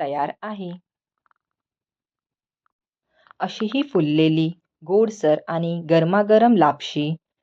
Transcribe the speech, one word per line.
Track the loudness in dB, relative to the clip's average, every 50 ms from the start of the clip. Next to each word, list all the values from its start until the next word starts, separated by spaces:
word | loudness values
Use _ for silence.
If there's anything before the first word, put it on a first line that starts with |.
तयार | -8 -6 -4 -4 -6 -6 -8 -12
आहे. | -14 -12 -12 -12 -12 -12 -14 -16 _ _ _ _ _ _ _ _ _ _ _ _ _ _ _ _ _ _ _ _ _ _ _ _ _ _ _ _ _ _ _ _ _ _ _ _ _ _ _ _ _ _ _ _ _ _ _ _ _ _ -10 -8
अशीही | -8 -8 -6 -6 -6 -4 -4 -4
फुललेली | -4 -2 -2 0 0 2 2 2 2 2 2 0 -2 -2 -4 -10 _ _ _ _ -6
गोडसर | -2 0 2 2 0 -2 -2 0 0 0 0 -2 -6
आणि | -6 -4 -4 -4 -6 -8 -2 2
गरमागरम | 2 2 2 2 0 0 2 4 4 4 6 6 6
लापशी | 6 4 4 2 -2 -10 -8 -6 -4 -4 -4 -6 -8 _ _ _ _